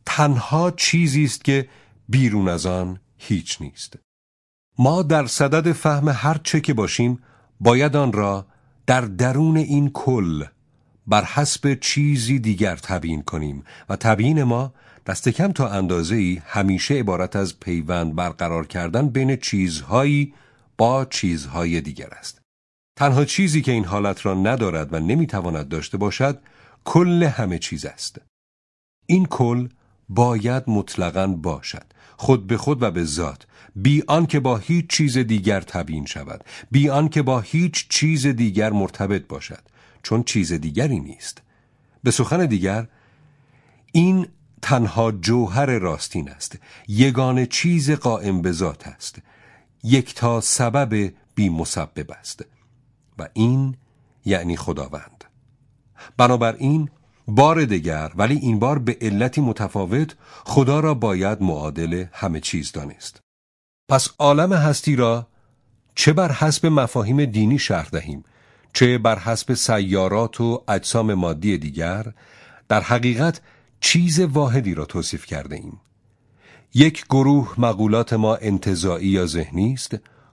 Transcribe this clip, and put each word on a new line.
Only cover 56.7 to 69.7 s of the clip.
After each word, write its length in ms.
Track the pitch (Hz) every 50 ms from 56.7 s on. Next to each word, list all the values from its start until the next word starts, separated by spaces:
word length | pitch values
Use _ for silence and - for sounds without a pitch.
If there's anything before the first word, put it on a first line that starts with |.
| 147 160 151 143 - _ _ _ _ _ _
بار 380 | - 107 110 139 151 165 165 151
دیگر، 480 | 120 101 90 76 85 80 76 78 76 -
ولی 180 | 92 104 117 143
این 240 | 151 135 123 113 104
بار 200 | 107 131 151 143
به 200 | 120 110 117 -
علتی 400 | 117 110 101 101 117 127 - 151
متفاوت، 760 | 147 120 107 - 107 92 - 107 95 87 104 135 156 151 - _ _ - - - -
خدا 360 | - - 143 135 123 143 151
را 140 | 156 156 151
باید 480 | 120 107 110 98 92 95 98 107 95 98
معادل 640 | 92 80 73 76 78 73 76 82 82 87 87 92 87 -
همه 280 | - - 92 82 78
چیز 320 | - - - 85 71 - -
دانست. 480 | 80 73 71 - - - - - - _ _ _ _ _ _ _ _ _ _ _ _ _ -
پس 180 | 135 131 - - - -
عالم 340 | 147 143 143 151 160 185 196
هستی 440 | 170 147 156 143 - - 156 147
را 300 | 123 123 117 117 117 117 - _ _ _ _ _ _ _ _ _ _ _ _ -
چه 180 | - - 151 151
بر 200 | 160 185 165 139
حسب 340 | - 156 156 151 - -
مفاهیم 580 | 165 156 147 127 113 - 131 110 101 127 143 147
دینی 340 | 131 104 110 107 107 139 143
شرح 300 | - - 104 85 78 -
دهیم، 360 | - 80 78 78 71 69 - _ _ _ _ _ _ _ _ _ -
چه 260 | - 123 123 123 120
بر 200 | 107 117 110 95
حسب 360 | - 117 117 110 - - 127
سیارات 840 | 113 - -